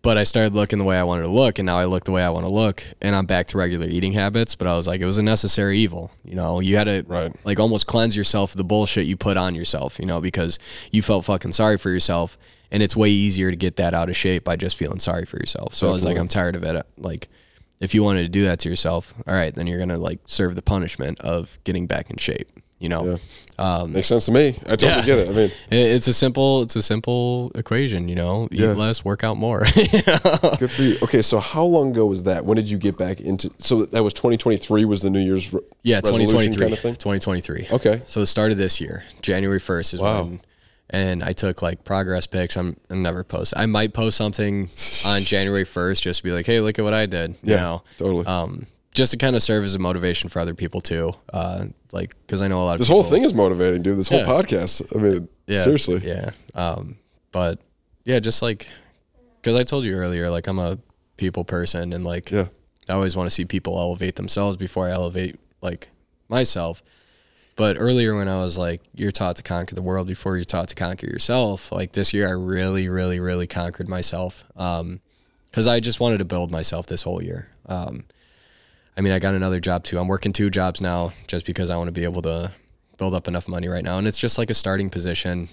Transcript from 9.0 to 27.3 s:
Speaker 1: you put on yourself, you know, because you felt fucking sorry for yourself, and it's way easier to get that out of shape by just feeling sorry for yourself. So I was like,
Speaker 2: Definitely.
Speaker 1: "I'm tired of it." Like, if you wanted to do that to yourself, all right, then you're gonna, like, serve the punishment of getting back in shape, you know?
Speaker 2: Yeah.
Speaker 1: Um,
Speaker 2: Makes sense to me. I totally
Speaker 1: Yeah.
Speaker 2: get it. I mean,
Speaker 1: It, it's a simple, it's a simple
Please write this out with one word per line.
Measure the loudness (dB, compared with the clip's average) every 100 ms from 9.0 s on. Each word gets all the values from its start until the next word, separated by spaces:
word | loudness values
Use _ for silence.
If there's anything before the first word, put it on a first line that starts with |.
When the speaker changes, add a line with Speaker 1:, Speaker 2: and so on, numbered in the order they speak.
| 0
Speaker 1:
you | -2
put | 0 0
on | 0 -2
yourself, | -2 -2 -4 -6
you | -4
know, | -2
because | -2 -2 -2 -4 -8 -18 0
you | 0
felt | 2 0 2
fucking | -2 0
sorry | 2 4 2
for | 0
yourself, | 0 2 0 -2 -8 -20 _ _
and | 0
it's | 2 4
way | 4
easier | 4 2 2 0
to | 0
get | -2 0
that | 0 0
out | -2
of | 0
shape | 0 0
by | -2 -4
just | -4 -4
feeling | -4 -2
sorry | -2 -2 -6
for | -6
yourself. | -4 -4 -6
So | -2 0
I |
was | 2 0
like, |
Speaker 2:
Definitely. | 0
Speaker 1:
"I'm | 0
tired | 0 0 -2
of |
it." | -4 -4 -6 -10
Like, | -8 -8 -12 _ _ _ _ _
if | 0 2
you |
wanted | 4 2
to | 0
do | 2 2
that | 0
to | -2
yourself, | -2 0 -2 -6 -14 -2
all |
right, | 0 0 -2
then | -4
you're | -2
gonna, | -2 -4
like, | -4 -8 -6
serve | -2 -2 0
the |
punishment | -2 0 -4 -6 -6 -6
of | -4 -4 -6 -10
getting | -6 -4 -2
back | -4 -6
in | -6
shape, | -6 -6 -10 -18 _ _
you | -6
know? | -2 -2
Speaker 2:
Yeah. | -4 -8 -20 -16 -4
Speaker 1:
Um, | -2 -2 -2
Speaker 2:
Makes | 0 2
sense | 2 4
to |
me. | 4 4 0 -2
I | 2
totally | 4
Speaker 1:
Yeah. | 4 4
Speaker 2:
get | 4
it. | 4
I |
mean, | 2 2 0 0
Speaker 1:
It, | 4
it's | 6 4 4
a |
simple, | 4 4 4 4 4
it's | 2 0
a |
simple | 0 0 0 0 0